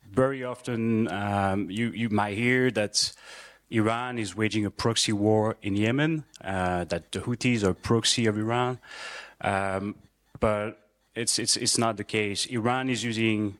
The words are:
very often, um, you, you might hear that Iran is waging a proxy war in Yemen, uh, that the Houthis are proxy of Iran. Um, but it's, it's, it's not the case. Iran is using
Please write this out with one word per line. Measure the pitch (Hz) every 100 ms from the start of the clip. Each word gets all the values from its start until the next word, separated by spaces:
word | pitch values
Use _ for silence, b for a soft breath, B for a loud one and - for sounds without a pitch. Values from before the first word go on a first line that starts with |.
| -
very | 98 131 135
often, | 123 123 - 113 113 113 113
um, | 101 104 101 98 95 90
you, | 98 117
you | 107 117
might | 104 104 101
hear | 120 127 127
that | 110 104 - - - B B B B B
Iran | 113 107 117 127 120
is | 104 95
waging | 110 107 101
a |
proxy | - 117 113 -
war | 107 104 107 107 110
in | 104 101
Yemen, | 110 131 156 160 - -
uh, | - 95 90 90 85
that | 85 -
the | 98
Houthis | 92 120 127 120
are | 98
proxy | 87 - 117 - - 113
of | 107
Iran. | 110 120 123 123 B B B B B B
Um, | - 98 98 95 101 - - _ _ -
but | 113 104 104 - _ _ _ -
it's, | 117 -
it's, | 110 -
it's | 117 -
not | 117 104
the |
case. | 104 110 104 98 -
Iran | 123 113 127 131
is | 120
using | 117 110 113 107 107 95